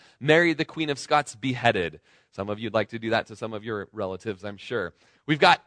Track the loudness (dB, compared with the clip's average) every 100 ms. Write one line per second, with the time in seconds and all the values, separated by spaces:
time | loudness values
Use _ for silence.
0 | _ _ 4 6 6 2 -4 -4 -4 -4
1 | 2 0 0 -6 -4 2 2 2 -2 -6
2 | _ _ _ -12 -8 -6 -2 -2 -2 -6
3 | -2 -2 -2 -10 -10 -10 -8 -8 -10 -8
4 | -8 -8 -10 -10 -10 -12 -6 -6 -6 _
5 | _ _ -4 4 4 4